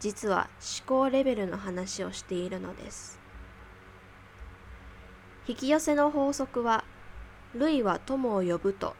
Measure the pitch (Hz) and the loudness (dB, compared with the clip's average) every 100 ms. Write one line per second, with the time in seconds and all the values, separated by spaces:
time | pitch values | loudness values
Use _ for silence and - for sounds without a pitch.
0 | 208 208 214 180 - - - - - 262 | -6 -4 0 0 0 -6 -10 -8 0 4
1 | 269 262 262 226 190 185 196 180 185 - | 4 4 4 2 0 -2 -4 -4 -4 -4
2 | 180 190 - 180 180 185 185 185 - - | -6 -6 -4 -4 -2 -6 -8 -10 -12 -14
3 | - - - - - - - - - - | -16 -18 -18 -18 -18 -18 -20 -20 -20 -20
4 | - - - - - - - - - - | -20 -20 -20 -18 -16 -16 -18 -18 -18 -18
5 | - - - - - 240 262 302 302 294 | -20 -20 -20 -16 -10 -4 4 4 4 4
6 | 294 294 277 285 262 247 233 220 - - | 4 4 2 0 -2 -2 2 0 0 -12
7 | - - - - - 233 302 294 214 170 | -16 -14 -16 -18 -10 0 4 4 4 0
8 | - 269 254 208 180 170 196 196 185 | -2 0 2 2 2 2 0 0 -4